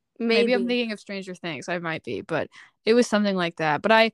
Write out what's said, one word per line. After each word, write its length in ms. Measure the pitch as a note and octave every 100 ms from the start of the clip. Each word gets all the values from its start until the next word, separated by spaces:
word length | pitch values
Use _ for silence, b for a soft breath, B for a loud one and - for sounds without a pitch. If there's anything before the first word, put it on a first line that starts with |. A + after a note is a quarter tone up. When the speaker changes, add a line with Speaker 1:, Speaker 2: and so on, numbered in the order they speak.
| _ _
Speaker 1:
Maybe 320 | A3+ A3+ A#3
I'm 60 | B3
Speaker 2:
Maybe. 60 | A#3+
Speaker 1:
thinking 240 | B3 A#3
of 80 | G#3
Stranger 340 | - G3 F#3+
Things. 360 | F3+ F3 C#3 -
I 100 | F3
might 240 | E3+ D#3+
be, 160 | - G2+
but 280 | - D#3 - B B _ -
it 80 |
was 140 | A#3 A#3+
something 280 | G#3 G#3 F#3
like 180 | E3+ -
that. 260 | D#3 D3
But 120 | G#3
I, 180 | A3 A3+